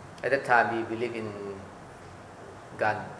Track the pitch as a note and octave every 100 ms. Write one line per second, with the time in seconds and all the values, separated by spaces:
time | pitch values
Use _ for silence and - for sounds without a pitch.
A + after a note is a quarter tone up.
0 | - - B2+ C3+ C3+ A#2+ A2+ A2+ A2 A2+
1 | A#2+ A#2 G#2+ G2+ G2+ G2 F#2+ - - -
2 | - - - - - - - - A2 G2+
3 | G2